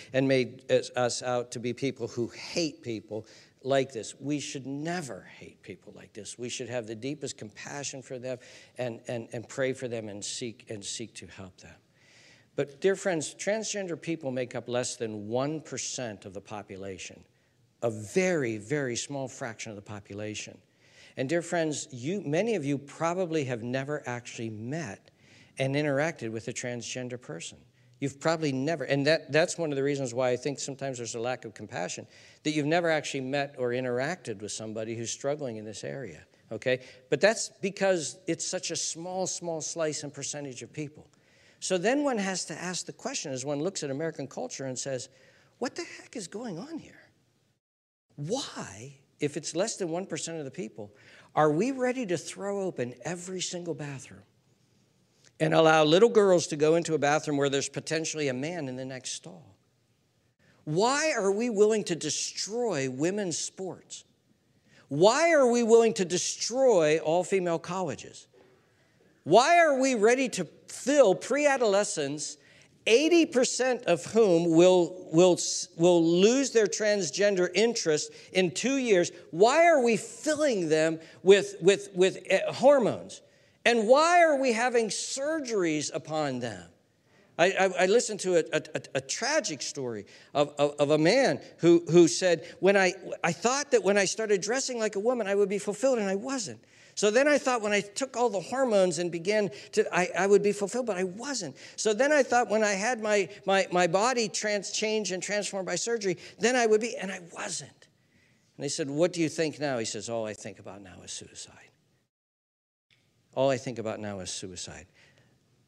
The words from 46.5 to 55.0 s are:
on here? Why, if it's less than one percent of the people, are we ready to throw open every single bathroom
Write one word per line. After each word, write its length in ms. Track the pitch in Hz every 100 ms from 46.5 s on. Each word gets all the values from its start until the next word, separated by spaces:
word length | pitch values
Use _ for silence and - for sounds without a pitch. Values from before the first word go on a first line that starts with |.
| 175
on 180 | 285 320
here? 240 | - - - _ _ _ _ _ _ _ _ _ _ -
Why, 800 | 147 254 - - 98 95 131 143 _ -
if 160 | 147 160
it's 200 | 143 160
less 220 | 214 -
than 120 | 180
one 160 | 165 196
percent 320 | 160 165 165
of 80 | 139
the 60 |
people, 420 | - 214 - 104 _ - - -
are 160 | - 156
we 220 | 151 240
ready 340 | 269 247 254 220
to 100 | 170
throw 440 | - - 196 202
open 320 | 190 147 123 123
every 380 | 147 175 175 185
single 320 | 160 180 175
bathroom 480 | 143 143 135 - - - _ _ _ _ _ _ _